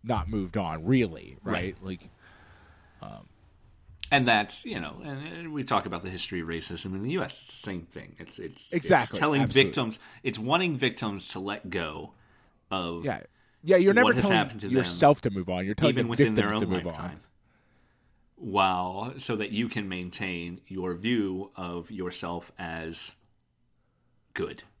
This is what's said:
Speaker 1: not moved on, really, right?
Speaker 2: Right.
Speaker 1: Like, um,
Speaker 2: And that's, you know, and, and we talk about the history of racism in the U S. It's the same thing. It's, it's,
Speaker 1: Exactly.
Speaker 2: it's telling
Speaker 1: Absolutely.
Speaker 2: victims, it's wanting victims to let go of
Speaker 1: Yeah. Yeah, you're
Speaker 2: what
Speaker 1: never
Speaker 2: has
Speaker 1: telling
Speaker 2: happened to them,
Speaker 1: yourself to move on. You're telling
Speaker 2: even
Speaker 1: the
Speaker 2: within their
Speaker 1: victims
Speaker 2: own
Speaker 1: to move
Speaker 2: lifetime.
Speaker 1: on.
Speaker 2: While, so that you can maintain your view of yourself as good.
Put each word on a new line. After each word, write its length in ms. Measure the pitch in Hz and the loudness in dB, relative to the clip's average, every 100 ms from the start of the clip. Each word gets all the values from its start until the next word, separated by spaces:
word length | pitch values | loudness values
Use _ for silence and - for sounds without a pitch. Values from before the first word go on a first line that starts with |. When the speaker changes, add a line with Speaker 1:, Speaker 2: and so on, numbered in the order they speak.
Speaker 1:
not 260 | 113 113 85 | 0 -2 0
moved 280 | 107 92 107 | -2 -2 -2
on, 280 | 87 80 85 | -2 -2 2
really, 500 | 131 107 80 - 65 | 4 4 -2 -14 -12
right? 100 | - | -4
Speaker 2:
Right. 240 | 92 92 92 | -2 -4 -6
Speaker 1:
Like, 260 | 95 90 - _ - - - - - - _ _ | -10 -10 -12 _ -20 -20 -20 -20 -20 -20 _ _
um, 280 | 50 52 50 _ _ _ - _ - - - | -16 -16 -20 _ _ _ -20 _ -20 -14 2
Speaker 2:
And 180 | 143 123 | 2 6
that's, 360 | 110 104 - - | 4 2 -6 -8
you 120 | 170 | -8
know, 200 | 78 87 | -8 -10
and, 220 | 120 139 151 | -12 -12 -12
and 260 | 165 170 | -12 -8
we 100 | 151 | -6
talk 220 | 127 107 95 | 0 0 0
about 160 | 87 | -6
the 80 | 92 | -6
history 300 | 92 - 90 | -8 -6 -6
of 80 | 82 | -4
racism 380 | 82 - 87 95 | -6 -6 -8 -6
in 80 | 95 | -6
the 80 | 113 | -4
U 100 | 175 | -4
S. 160 | - - | -4 -8
It's 80 | - | -12
the 100 | - - | -10 -8
same 120 | 92 82 | -8 -10
thing. 280 | - - - | -16 -18 -18
It's, 200 | - - | -18 -12
it's, 340 | 82 - - | -12 -12 -4
Speaker 1:
Exactly. 420 | 170 - 170 117 | -4 4 4 4
Speaker 2:
it's 40 | - | 0
telling 240 | 147 139 | 2 4
Speaker 1:
Absolutely. 280 | 131 135 - | 4 6 4
Speaker 2:
victims, 280 | - 117 110 - - | 2 -2 -4 -16 -8
it's 160 | 135 110 | -6 -4
wanting 380 | 117 165 185 139 | 0 2 2 2
victims 520 | 131 - 110 98 - | 0 0 -6 -6 -8
to 100 | 95 | -8
let 300 | 98 104 92 | -6 -6 -4
go 420 | 87 80 76 80 _ _ _ _ _ _ | -4 -4 -6 -14 _ _ _ _ _ _
of 340 | 95 87 85 | -4 -4 -4
Speaker 1:
Yeah. 180 | 135 98 50 _ _ _ | -6 -6 -10 _ _ _
Yeah, 120 | 156 185 | 4 8
you're 140 | 190 | 8
Speaker 2:
what 20 | 208 | 8
Speaker 1:
never 160 | 240 | 6
Speaker 2:
has 80 | 226 | 6
Speaker 1:
telling 140 | 202 110 | 4 4
Speaker 2:
happened 240 | 104 104 | 2 -4
to 40 | 101 | 0
them, 100 | 131 | 2
Speaker 1:
yourself 440 | 101 87 147 147 | 2 6 6 6
to 80 | 123 | 2
move 180 | 98 90 | -2 -2
on. 160 | 90 | -2
You're 100 | 95 107 | -2 2
telling 180 | 160 | 2
Speaker 2:
even 120 | 127 117 | 4 0
Speaker 1:
the 40 | |
Speaker 2:
within 240 | 117 139 | 4 6
their 140 | 107 104 | 6 2
Speaker 1:
victims 160 | 107 | 0
Speaker 2:
own 40 | 95 | 0
Speaker 1:
to 60 | 92 | 0
move 80 | 87 | -2
Speaker 2:
lifetime. 240 | 78 87 | -6 -10
Speaker 1:
on. 100 | 73 _ _ _ _ _ _ _ _ _ _ _ _ | -10 _ _ _ _ _ _ _ _ _ _ _ _
Speaker 2:
While, 800 | - 98 95 90 90 95 113 131 | -2 4 4 4 -2 -4 -8 -8
so 180 | - 110 | -4 -2
that 160 | 104 | -2
you 160 | 107 117 | -2 -2
can 200 | 113 98 | -2 -4
maintain 720 | 92 90 - 98 87 85 87 _ | -6 -6 -6 -6 -4 -6 -12 _
your 280 | 95 90 | -6 -4
view 580 | 87 107 120 101 92 98 | -2 0 0 0 -2 -8
of 360 | - 90 87 85 | -10 -8 -8 -10
yourself 580 | 104 90 - 87 85 - - | -8 -6 -6 -6 -8 -10 -12
as 540 | 87 82 82 82 - - _ _ _ _ _ _ _ _ _ _ _ | -10 -8 -8 -10 -12 -14 _ _ _ _ _ _ _ _ _ _ _
good. 300 | - - - - _ | -6 -6 -6 -18 _